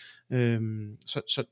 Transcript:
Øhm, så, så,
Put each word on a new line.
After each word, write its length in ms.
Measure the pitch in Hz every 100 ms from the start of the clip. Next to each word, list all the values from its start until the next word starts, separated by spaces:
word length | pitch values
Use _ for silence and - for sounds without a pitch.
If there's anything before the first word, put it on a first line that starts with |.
| - - -
Øhm, 640 | 127 120 113 110 110 104 107 -
så, 140 | - -
så, 160 | - 120